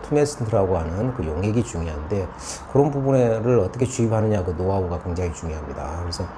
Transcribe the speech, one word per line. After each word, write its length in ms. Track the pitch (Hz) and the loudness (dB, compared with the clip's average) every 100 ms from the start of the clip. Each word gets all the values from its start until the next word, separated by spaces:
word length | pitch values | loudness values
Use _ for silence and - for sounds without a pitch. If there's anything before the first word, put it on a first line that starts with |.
투메슨트라고 760 | - 147 147 - 110 110 95 90 | 0 2 2 0 0 2 4 2
하는 380 | 80 90 127 123 | 0 -2 -2 -2
그 100 | 80 | -4
용액이 380 | 78 101 113 | 0 0 0
중요한데 640 | 110 85 82 76 78 101 87 - - - - | 0 -4 -4 -6 -4 -4 -4 -8 -12 -12 0
그런 200 | 143 147 | 2 4
부분을 680 | 139 135 135 120 110 117 120 | 2 2 4 4 2 4 4
어떻게 280 | 95 127 127 | 4 0 -2
주입하느냐 560 | - 113 92 107 104 | 2 2 4 2 2
그 80 | 90 | 0
노하우가 480 | 82 92 98 87 87 | 0 2 2 0 -2
굉장히 340 | 92 87 90 | -4 -2 -2
중요합니다. 680 | 80 82 78 76 71 76 82 | -4 -6 -6 -8 -8 -8 -6
그래서 220 | 87 85 90 | -6 -6 -8